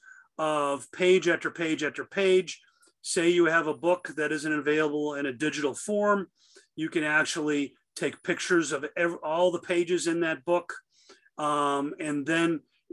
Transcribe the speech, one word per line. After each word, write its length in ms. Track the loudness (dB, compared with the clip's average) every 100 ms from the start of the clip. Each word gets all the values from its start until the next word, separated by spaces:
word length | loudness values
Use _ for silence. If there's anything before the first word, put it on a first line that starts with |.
| -18 -20 _ -4
of 520 | -2 0 0 -2 -8
page 360 | 0 4 4 4
after 220 | 0 -2
page 320 | -4 -4 -2
after 220 | -4 -6
page. 560 | -8 -2 4 4 2 -10 _ _ _ _
Say 260 | -4 0 2
you 180 | 4 4
have 200 | 4 0
a 80 |
book 360 | -2 0 0 -2 -4
that 160 | -2
isn't 200 | -2 -2
available 640 | -2 0 2 2 0 -4
in 120 | -4 -6
a 60 |
digital 420 | -2 -4 -2 -4
form, 540 | -4 -4 0 2 2 0 _ _ -20 _
you 140 | -8 -4
can 160 | -2
actually 680 | 0 2 0 -2 0 0 -2 -8 _
take 280 | -6 -6 -6
pictures 500 | -6 -4 2 2 2
of 120 | -4 -6 -2
ev-, 220 | -2 -2
all 260 | -4 2 2
the 100 | 2
pages 460 | -2 0 2 0 0
in 140 | 0
that 240 | 0 -2
book, 300 | 0 0 -2 -12 -18 _ _ -20 _ -6
um, 560 | -2 2 2 0 -2 -6
and 280 | -6 -4 0
then 340 | 2 2 0 -6 _ _